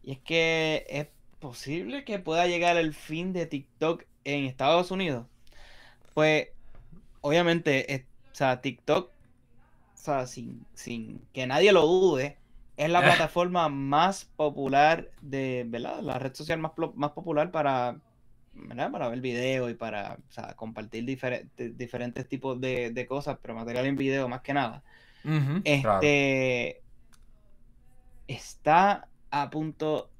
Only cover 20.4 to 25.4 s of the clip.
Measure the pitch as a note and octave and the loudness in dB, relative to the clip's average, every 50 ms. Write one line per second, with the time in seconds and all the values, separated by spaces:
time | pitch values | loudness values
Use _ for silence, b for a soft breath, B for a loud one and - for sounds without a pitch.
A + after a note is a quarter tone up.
20.4 | A2+ - - - A2+ A2 A2+ A2 G#2+ G#2+ - A2 A#2 B2+ C3+ B2+ - B2+ B2 - | -14 -14 -14 -12 -14 -12 -12 -12 -14 -10 -10 -8 -6 -6 -6 -4 -4 -4 -4 -4
21.4 | - - _ - B2 A#2 A#2+ A#2+ B2+ A#2+ - A#2+ B2 B2 A#2 - B2+ - - C3 | -8 -14 _ -10 -10 -10 -8 -10 -10 -8 -8 -8 -8 -6 -8 -8 -8 -8 -8 -6
22.4 | C3+ C3+ B2+ B2 B2+ C3 B2+ B2+ B2 A#2 A#2 B2+ A#2+ - C3 C#3+ C#3+ D3+ C3 - | -4 -6 -4 -4 -4 -2 -2 -2 -4 -4 -4 -6 -6 -4 -6 -6 -4 -6 -8 -8
23.4 | - - A2+ A2+ A2+ A#2 A#2 B2+ C3 C3+ C#3 C3+ C3+ C3+ C3+ C3+ C3 A#2+ B2 C3+ | -10 -12 -10 -8 -8 -4 -4 -2 0 0 0 0 0 0 0 0 -2 -4 -6 -8
24.4 | - - C#3 C#3+ C3 A2+ A#2 C#3 b b b b b b b b b D3 D#3 D#3 | -6 -2 0 0 0 0 -6 -12 b b b b b b b b b 0 0 2